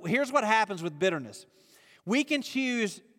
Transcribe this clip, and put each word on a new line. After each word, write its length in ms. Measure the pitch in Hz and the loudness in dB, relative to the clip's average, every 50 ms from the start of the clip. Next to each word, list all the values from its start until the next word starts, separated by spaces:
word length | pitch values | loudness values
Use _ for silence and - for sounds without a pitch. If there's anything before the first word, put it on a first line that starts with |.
| - | -2
here's 260 | 165 220 262 285 254 | 0 2 2 2 2
what 140 | 269 285 226 | 2 2 4
happens 380 | 208 220 220 220 208 196 165 | 4 4 4 2 0 -2 -4
with 160 | 165 175 151 147 | -6 -6 -2 2
bitterness. 480 | 185 190 170 147 127 107 - - - _ _ _ _ _ _ _ _ _ _ _ - | 2 2 2 0 -4 -8 -14 -18 -20 _ _ _ _ _ _ _ _ _ _ _ -4
We 200 | 175 226 285 285 | 0 0 0 2
can 180 | - 302 285 | 0 0 -2
choose 580 | - - - 262 262 254 247 233 220 190 - - - _ _ | -2 -4 -4 -2 -2 0 0 0 -2 -2 -4 -8 -20 _ _